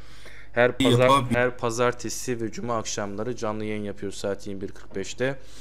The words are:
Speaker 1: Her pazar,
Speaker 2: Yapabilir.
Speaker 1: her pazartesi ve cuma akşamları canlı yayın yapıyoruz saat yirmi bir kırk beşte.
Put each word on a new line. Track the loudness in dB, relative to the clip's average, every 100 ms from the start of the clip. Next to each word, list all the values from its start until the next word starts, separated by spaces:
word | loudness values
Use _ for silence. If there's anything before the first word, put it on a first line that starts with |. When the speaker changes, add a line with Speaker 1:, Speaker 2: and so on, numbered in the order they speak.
| -10 -10 -10 -10 -4
Speaker 1:
Her | 4 4 6
pazar, | 4 6
Speaker 2:
Yapabilir. | 8 6 6 4
Speaker 1:
her | 4 2
pazartesi | -2 2 2 2 -4 -6 -4 -4
ve | -4
cuma | -4 -4 -2
akşamları | -2 -4 -4 -4 -4 -2
canlı | -2 -2 -4
yayın | -4
yapıyoruz | -4 -4 -6 -4
saat | -4 -4 -6
yirmi | -6
bir | -8
kırk | -8 -8 -6
beşte. | -6 -2 -2 -2 -8 -10